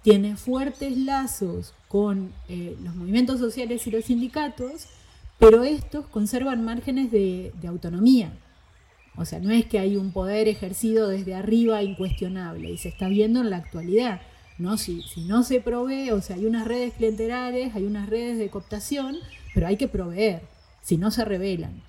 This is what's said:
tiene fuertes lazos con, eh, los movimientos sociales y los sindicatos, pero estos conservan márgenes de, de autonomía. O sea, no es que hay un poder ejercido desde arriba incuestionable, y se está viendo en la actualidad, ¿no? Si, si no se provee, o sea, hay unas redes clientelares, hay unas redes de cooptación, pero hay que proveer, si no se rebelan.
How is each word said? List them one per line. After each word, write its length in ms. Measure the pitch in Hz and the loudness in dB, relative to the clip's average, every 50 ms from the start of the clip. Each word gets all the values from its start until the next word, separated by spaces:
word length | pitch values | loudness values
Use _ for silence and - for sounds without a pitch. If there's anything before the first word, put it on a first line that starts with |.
tiene 360 | _ 220 208 196 202 208 208 | _ 8 8 8 6 0 -4
fuertes 600 | 190 - 247 254 262 269 285 277 - 277 277 254 | -6 -4 -4 -2 -2 -2 -4 -6 -6 -6 -4 -2
lazos 760 | 254 262 269 277 269 269 233 - - 202 175 175 175 175 - - _ _ | -2 -2 0 -2 -2 -2 -4 -4 -4 -4 -4 -4 -6 -10 -12 -16 _ _
con, 440 | _ - 202 208 208 196 196 190 185 - - - | _ 0 0 2 2 0 -2 -4 -8 -12 -16 -14
eh, 280 | - 180 175 175 170 170 - | -12 -10 -10 -10 -10 -12 -10
los 140 | 185 175 165 | -10 -10 -10
movimientos 440 | 180 175 180 202 240 254 240 269 247 | -8 -4 0 2 2 2 2 0 -2
sociales 460 | 247 226 220 262 247 226 240 233 - | -2 -4 -4 -6 -6 -4 -6 -6 -4
y 60 | 247 | -4
los 140 | 208 220 220 | -4 -4 0
sindicatos, 840 | - 247 233 247 240 - 302 302 277 - - 247 254 302 320 - - - - - - - - - - _ | 0 0 0 0 -2 -4 -4 -4 -4 -6 -8 -10 -10 -10 -14 -16 -20 -20 -20 -20 -20 -20 -20 -20 -20 _
pero 260 | _ 226 220 220 233 247 | _ 12 12 12 12 6
estos 440 | 277 302 285 - - - 294 277 | 2 0 -2 -4 -8 -8 -10 -10
conservan 580 | - - 220 208 214 254 247 262 269 254 233 226 | -6 -4 -2 -2 -2 -2 -2 -2 -2 -2 -2 -4
márgenes 460 | 226 233 247 - 277 254 262 269 233 | -4 -4 -6 -4 -2 -2 0 0 2
de, 420 | 226 208 196 190 180 180 185 - - 170 | 2 2 2 2 -2 -4 -8 -12 -12 -10
de 60 | 165 | -10
autonomía. 640 | 170 175 170 - 170 170 180 208 247 262 247 196 156 - - _ _ _ _ _ _ _ _ _ _ _ _ _ _ - | -8 -8 -8 -6 -6 0 4 6 8 8 8 4 0 -8 -16 _ _ _ _ _ _ _ _ _ _ _ _ _ _ -10
O 80 | - 165 | -8 -8
sea, 140 | - 165 160 | -8 -6 -4
no 120 | 180 202 | 0 4
es 140 | 220 233 220 | 4 4 4
que 120 | 220 - | 4 0
hay 200 | 202 190 196 202 | 0 2 2 2
un 140 | 196 190 196 | 0 0 -2
poder 360 | 175 190 185 190 202 214 220 | -2 -2 -2 0 0 2 2
ejercido 600 | 214 208 - 208 185 190 - - 220 220 220 220 202 | 2 2 0 -6 -8 -6 -2 0 2 2 4 2 2
desde 260 | 190 196 190 190 185 | 0 -2 -4 -6 -6
arriba 480 | 185 196 220 220 233 233 226 220 208 202 | -4 0 2 4 4 6 4 2 2 0
incuestionable, 880 | 196 190 - 185 185 - - 190 185 190 185 180 170 165 165 160 165 | -2 -2 -4 -4 -4 -2 -2 -4 -6 -6 -6 -8 -8 -10 -10 -10 -10
y 60 | 175 | -10
se 120 | 175 - 170 | -8 -10 -12
está 180 | - - 196 | -8 -4 -2
viendo 340 | 185 202 202 214 220 233 254 | 0 4 4 4 4 4 2
en 100 | 247 214 | 2 0
la 60 | 190 | -2
actualidad, 640 | 175 165 - - 165 170 175 190 226 254 240 190 180 - - - - - - - | -4 -8 -10 -10 -10 -4 2 2 2 2 2 -4 -6 -12 -20 -20 -20 -20 -20 -10
¿no? 200 | - 170 180 220 | -6 -4 -4 -2
Si, 240 | 214 - 196 175 170 | -4 -4 -6 -8 -10
si 200 | 143 - - 170 | -10 -12 -12 -10
no 220 | 165 175 208 233 247 | -4 0 2 2 4
se 180 | - 269 247 | 4 2 0
provee, 500 | - 240 240 240 247 262 269 269 269 254 | 0 0 -4 -2 -2 -4 -4 -4 -2 -2
o 100 | 220 196 | -2 -2
sea, 140 | - - 185 | -2 -4 -6
hay 100 | 180 208 | -2 0
unas 220 | 220 233 233 220 | 0 0 0 -2
redes 260 | 220 240 247 247 240 - | -2 -4 -4 -4 -6 -2
clientelares, 840 | - 226 220 214 208 226 226 247 247 247 247 247 247 254 262 220 | 0 0 0 0 -2 -4 -4 -4 -4 -6 -4 -4 -4 -4 -4 -4
hay 100 | 202 190 | -4 -4
unas 240 | 202 208 208 202 196 | -4 -4 -4 -4 -4
redes 280 | 220 233 240 240 240 | -4 -4 -2 -4 -4
de 120 | 226 214 196 | -4 -4 -4
cooptación, 680 | - 202 - - 208 208 - - 285 285 269 262 285 339 - - - - - - - | -6 -10 -10 -10 -12 -10 -6 -6 -4 -4 -4 -6 -8 -10 -12 -14 -18 -18 -18 -2 0
pero 140 | - 165 | 0 2
hay 100 | 170 202 | 2 0
que 100 | 202 269 | 0 -2
proveer, 540 | - - 190 180 170 170 190 220 220 180 165 - - - _ _ _ _ _ | -4 -4 -6 -6 -6 -2 0 0 0 0 -2 -10 -18 -20 _ _ _ _ _
si 160 | - - 185 | 0 0 0
no 140 | 156 185 220 | 2 2 0
se 120 | 220 240 220 | 0 0 -2
rebelan. 580 | 208 202 180 190 196 185 170 151 - - - - | -2 -2 -2 -2 -2 -4 -4 -6 -10 -12 -16 -20